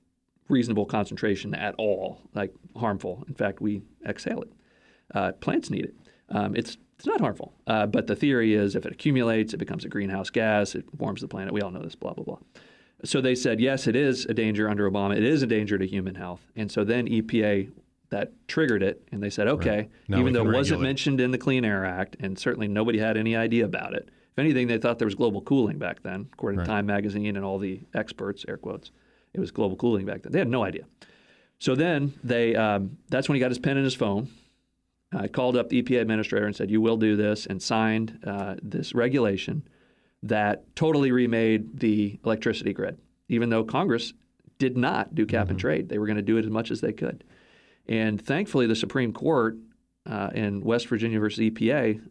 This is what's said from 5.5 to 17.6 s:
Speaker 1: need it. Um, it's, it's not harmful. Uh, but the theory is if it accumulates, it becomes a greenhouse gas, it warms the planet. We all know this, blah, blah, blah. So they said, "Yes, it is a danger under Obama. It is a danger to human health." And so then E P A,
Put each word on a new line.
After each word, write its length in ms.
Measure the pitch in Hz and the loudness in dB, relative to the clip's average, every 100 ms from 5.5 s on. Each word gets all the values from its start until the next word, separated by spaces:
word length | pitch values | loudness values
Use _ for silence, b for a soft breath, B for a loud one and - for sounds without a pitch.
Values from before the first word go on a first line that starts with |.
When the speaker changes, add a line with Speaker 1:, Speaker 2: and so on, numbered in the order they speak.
| - - | -2 -2
Speaker 1:
need 160 | - - | -4 -6
it. 100 | - b b b | -10 b b b
Um, 260 | - 101 - | -2 -2 -2
it's, 220 | 110 - _ _ | -4 -8 _ _
it's 80 | - | -2
not 160 | 427 | 0
harmful. 320 | 151 - - - - | 0 -2 -10 -10 -2
Uh, 180 | 110 104 | 0 2
but 220 | 117 - | 0 0
the 80 | 104 | 0
theory 400 | 143 127 113 104 | 2 4 4 4
is 200 | 101 101 | 4 0
if 80 | - | -6
it 40 | |
accumulates, 640 | - 151 131 117 110 107 | -2 2 2 4 2 0
it 40 | - | -2
becomes 280 | - - - | -6 -8 -8
a 40 | |
greenhouse 420 | 107 98 98 95 | -6 -4 -4 -2
gas, 420 | 120 110 104 98 | 0 2 4 2
it 120 | - - 147 | -4 -10 -6
warms 220 | 104 104 | -6 -6
the 60 | - | -8
planet. 260 | 101 98 | -8 -4
We 80 | 104 | -4
all 80 | 98 | -4
know 140 | 90 | -8
this, 100 | 85 | -12
blah, 200 | - - | -10 -10
blah, 100 | - - | -10 -10
blah. 140 | - - B B B B B - | -12 -16 B B B B B -4
So 160 | 139 | 0
they 140 | 127 127 | 2 2
said, 240 | 127 110 | 2 2
"Yes, 240 | 127 135 123 | 2 2 2
it 100 | 120 | 2
is 300 | 143 123 - | 2 2 0
a 80 | |
danger 340 | 113 110 104 107 | 0 2 2 2
under 220 | 104 101 | 2 2
Obama. 260 | 101 98 104 | 2 0 2
It 80 | |
is 200 | 117 156 | 4 2
a 40 | 127 | 2
danger 300 | 110 104 101 | 0 0 0
to 80 | 95 | -2
human 300 | 98 92 95 | -2 -4 -6
health." 260 | 95 90 _ - | -10 -12 _ -8
And 160 | 104 | -4
so 120 | - | 0
then 240 | 104 123 110 | 0 0 0
E 140 | 113 | 0
P 220 | 110 120 | 0 2
A, 260 | 104 101 | 2 2